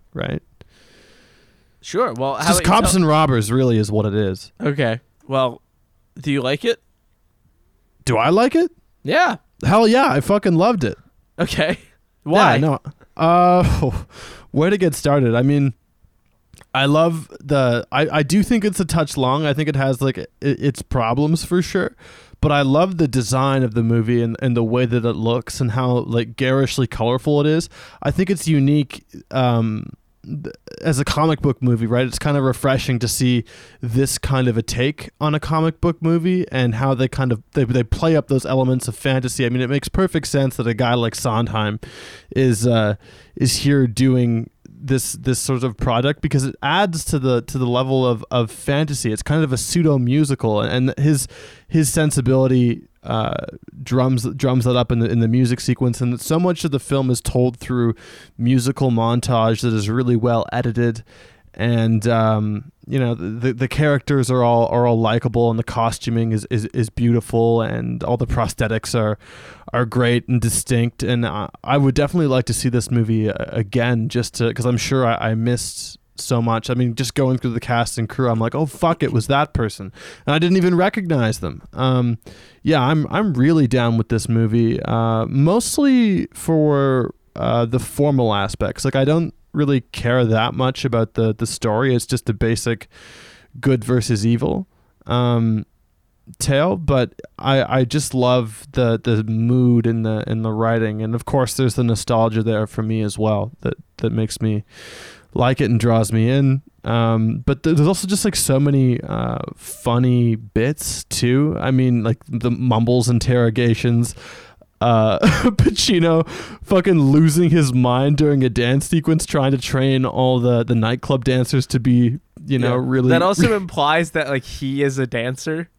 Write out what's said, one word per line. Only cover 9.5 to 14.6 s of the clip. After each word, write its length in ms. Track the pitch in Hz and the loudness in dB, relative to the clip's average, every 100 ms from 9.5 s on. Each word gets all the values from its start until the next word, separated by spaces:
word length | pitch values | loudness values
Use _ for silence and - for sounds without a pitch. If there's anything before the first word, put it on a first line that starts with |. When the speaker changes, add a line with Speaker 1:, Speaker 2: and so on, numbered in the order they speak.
| _ | _
Speaker 1:
Hell 220 | - 208 226 | 2 4 4
yeah, 240 | 240 277 | 4 4
I 100 | 139 | 2
fucking 340 | - 202 196 165 | 0 0 2 4
loved 260 | 202 226 | 2 2
it. 160 | 117 - _ _ _ - | -2 -4 _ _ _ -6
Speaker 2:
Okay. 400 | 170 - 160 - | -4 -2 -2 -4
Speaker 1:
Yeah, 60 | - _ _ _ | -10 _ _ _
Speaker 2:
Why? 340 | 147 180 190 139 | 0 4 4 4
Speaker 1:
no. 220 | 151 135 - - _ - | 2 -2 -6 -20 _ -2
Uh, 760 | 160 175 180 180 175 - 139 - - - - | 2 4 4 4 4 2 0 -4 -8 -18 -20
<laughs> 240 | - - | -20 -6
where 200 | 135 | 0